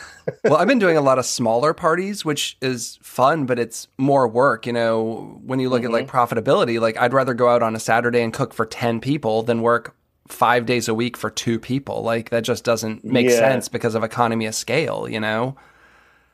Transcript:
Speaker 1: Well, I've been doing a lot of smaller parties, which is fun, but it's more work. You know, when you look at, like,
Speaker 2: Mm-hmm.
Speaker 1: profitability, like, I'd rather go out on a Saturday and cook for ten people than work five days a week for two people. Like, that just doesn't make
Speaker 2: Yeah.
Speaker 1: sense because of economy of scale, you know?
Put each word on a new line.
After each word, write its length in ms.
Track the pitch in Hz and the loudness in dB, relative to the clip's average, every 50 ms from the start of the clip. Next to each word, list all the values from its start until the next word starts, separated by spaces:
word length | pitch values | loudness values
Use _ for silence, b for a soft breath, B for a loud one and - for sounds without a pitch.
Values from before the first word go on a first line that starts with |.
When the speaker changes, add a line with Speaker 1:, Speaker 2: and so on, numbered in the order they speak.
| B B B B B B - - - | B B B B B B -8 -2 0
Speaker 1:
Well, 140 | 214 143 156 | 2 2 2
I've 100 | 175 214 | 4 2
been 100 | 277 240 | 2 2
doing 180 | 196 180 160 156 | 4 2 2 4
a 40 | |
lot 160 | 143 135 131 127 | 4 4 2 2
of 80 | 120 | 0
smaller 480 | - - - 123 113 113 120 143 156 165 | -2 -2 -2 0 0 2 2 2 0 0
parties, 500 | - - 160 165 175 190 202 208 202 - | 0 0 0 0 0 -2 -4 -6 -6 -4
which 320 | 156 147 143 - - - _ | -4 -4 -4 -4 -8 -8 _
is 380 | 139 131 127 117 - - - - | -4 -4 -4 -4 -6 -10 -14 -16
fun, 460 | - - - - 123 139 160 160 139 120 | -20 -8 -2 2 4 4 4 2 0 -2
but 100 | 127 120 | -2 -2
it's 300 | 117 - - - - - _ - | -2 -4 -6 -12 -16 -12 _ -2
more 300 | 135 143 139 139 127 113 | 0 2 4 4 2 2
work. 400 | 107 120 135 143 113 113 - 123 | 2 2 2 2 2 0 -4 -4
You 60 | 120 | -2
know, 680 | 120 117 113 113 113 113 110 113 107 98 104 107 107 110 | 0 0 2 2 0 0 -2 -4 -6 -10 -14 -16 -14 -8
when 160 | 120 131 135 | -4 -2 -2
you 100 | 127 127 | 0 0
look 140 | 127 120 117 | 0 0 0
at, 60 | 117 | 0
like, 140 | 113 117 131 135 | 0 -2 -2 0
Speaker 2:
Mm-hmm. 80 | - 127 | 0 0
Speaker 1:
profitability, 640 | 120 - 127 117 104 135 156 208 185 120 117 117 | 0 2 0 -2 0 2 2 2 2 2 0 0
like, 180 | 113 113 110 - | 0 0 0 2
I'd 160 | 123 123 131 | 0 2 2
rather 200 | 135 127 131 123 | 2 0 0 0
go 160 | 117 127 120 | 2 2 4
out 140 | 120 120 117 | 4 4 2
on 120 | 113 110 | 0 -2
a 40 | 110 | -2
Saturday 420 | - - 113 117 117 120 120 120 | -2 0 0 2 2 2 2 2
and 100 | 117 113 | 0 0
cook 220 | 110 - 135 - - | -2 -4 -6 -4 -4
for 120 | - 113 - | -4 -4 -4
ten 320 | - - 123 117 113 113 | -4 -4 -2 -2 -2 -2
people 420 | - 131 147 156 - 110 110 113 | -2 -4 -4 -2 -2 -2 -2 0
than 200 | 113 120 117 113 113 | 0 0 0 0 2
work 320 | 117 117 117 - - - _ _ _ _ _ _ - | 2 2 2 0 -6 -18 _ _ _ _ _ _ -12
five 400 | - - 123 113 120 123 117 113 | -2 2 4 4 4 4 2 0
days 200 | 123 120 113 120 | 0 0 0 -2
a 60 | 110 | -2
week 240 | 110 120 123 117 - | -2 -2 -4 -4 -6
for 140 | - 110 | -8 -8
two 260 | - - - 120 117 110 | -6 -6 -4 -2 -2 -2
people. 460 | - - 123 139 - - 107 113 107 | -4 -4 -6 -6 -4 -6 -6 -4 -2
Like, 260 | 113 117 117 113 - | -2 -2 -2 -4 -2
that 140 | 117 117 110 | -4 -2 -2
just 200 | 120 120 117 - | -2 -4 -2 0
doesn't 400 | 123 117 113 117 110 110 - - | 0 0 0 -2 -4 -8 -8 -4
make 240 | 110 127 123 123 127 | 0 2 2 4 4
Speaker 2:
Yeah. 100 | 120 117 | 6 6
Speaker 1:
sense 300 | 117 135 135 120 110 - | 6 4 4 2 -2 -6
because 260 | - 117 - 117 110 | -6 -4 -2 -2 0
of 80 | 110 110 | 0 -2
economy 420 | 110 - 127 120 113 113 113 110 | -2 -2 0 0 0 0 -2 -4
of 80 | 110 110 | -4 -6
scale, 540 | - - - 120 151 160 113 104 104 110 120 | -6 -6 -4 -2 -2 -2 -2 -4 -6 -6 -6
you 100 | 110 110 | -6 -4
know? 360 | 107 107 110 110 120 135 135 b b b b b b b b b b b b b b b | -4 -2 -2 -2 -2 -4 -6 b b b b b b b b b b b b b b b